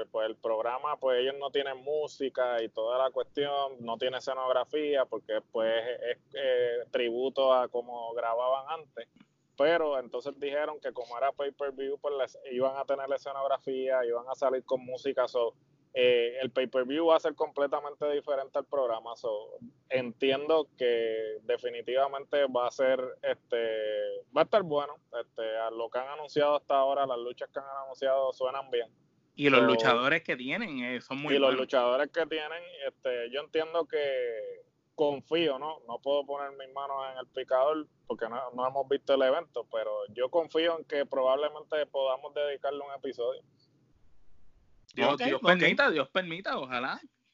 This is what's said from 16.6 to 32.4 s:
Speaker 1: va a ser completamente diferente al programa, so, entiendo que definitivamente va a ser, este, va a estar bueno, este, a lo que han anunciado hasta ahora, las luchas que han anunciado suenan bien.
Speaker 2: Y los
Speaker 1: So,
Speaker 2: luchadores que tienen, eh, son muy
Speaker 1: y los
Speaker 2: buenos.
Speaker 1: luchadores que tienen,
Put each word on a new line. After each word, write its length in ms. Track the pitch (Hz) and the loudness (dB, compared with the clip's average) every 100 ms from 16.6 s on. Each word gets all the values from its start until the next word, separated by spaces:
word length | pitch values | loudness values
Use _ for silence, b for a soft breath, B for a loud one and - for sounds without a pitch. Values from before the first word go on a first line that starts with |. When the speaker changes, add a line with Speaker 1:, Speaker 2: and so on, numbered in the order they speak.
| 127 131 127 147 165 | 0 0 0 2 6
Speaker 1:
va 80 | 160 | 6
a 40 | |
ser 140 | 165 | 4
completamente 760 | 147 156 - 143 147 147 143 147 | -2 -4 0 0 0 -6 -4 -2
diferente 460 | 147 143 139 131 143 | -2 -2 -4 -2 -6
al 60 | |
programa, 500 | 131 143 127 113 117 | -2 -2 0 -2 -6
so, 360 | 117 120 107 113 - 117 _ _ | -8 -4 -4 -6 -16 -18 _ _
entiendo 760 | 131 123 113 135 135 147 160 143 _ | -2 -2 -2 0 0 2 2 0 _
que 580 | 123 117 113 110 110 107 | 2 2 2 -2 -4 -8
definitivamente 1040 | 107 120 123 117 117 127 139 139 139 147 135 | -2 -2 -2 -8 -2 0 0 -2 -2 2 2
va 200 | 127 120 | 2 0
a 40 | |
ser, 280 | - 131 131 127 - | 2 2 2 0 -4
este, 1000 | 139 123 _ 117 113 110 107 107 104 101 - | -4 -4 _ -2 0 0 -2 -2 -4 -6 -4
va 60 | 139 | 2
a 40 | |
estar 180 | 160 220 | 4 4
bueno, 320 | 175 147 143 147 _ 120 | 2 -2 -2 -10 _ -10
este, 220 | 113 - 113 110 | -8 -6 -4 -2
a 120 | 113 | -4
lo 200 | 113 113 | -4 -4
que 80 | 123 | -4
han 100 | 131 | -6
anunciado 480 | 147 147 151 147 147 | -8 -4 2 4 2
hasta 200 | - 139 | 2 2
ahora, 280 | 135 139 135 | 4 2 0
las 120 | 123 | -2
luchas 320 | 120 127 135 | -6 -8 -10
que 60 | 147 | -10
han 80 | 139 139 | -10 -10
anunciado 480 | 135 127 135 135 135 | -10 -4 0 2 2
suenan 380 | - 127 135 131 | 0 -2 -2 -4
bien. 180 | 120 113 _ _ _ _ - | -4 -4 _ _ _ _ 2
Speaker 2:
Y 140 | 143 | 6
los 100 | 131 | 8
Speaker 1:
So, 60 | 127 | 8
Speaker 2:
luchadores 560 | 120 113 120 131 165 | 6 4 4 4 2
que 120 | - | 0
tienen, 440 | 143 127 170 226 135 | -6 -4 -4 -4 -6
eh, 180 | 123 123 | -6 -6
son 160 | - 135 | -6 -8
muy 160 | 147 | 0
Speaker 1:
y 40 | 139 | 4
los 100 | 135 | 4
Speaker 2:
buenos. 120 | 131 | 4
Speaker 1:
luchadores 500 | 127 135 123 127 147 | 2 2 4 2 0
que 140 | 165 | -2
tienen, 380 | 160 156 | -2 -2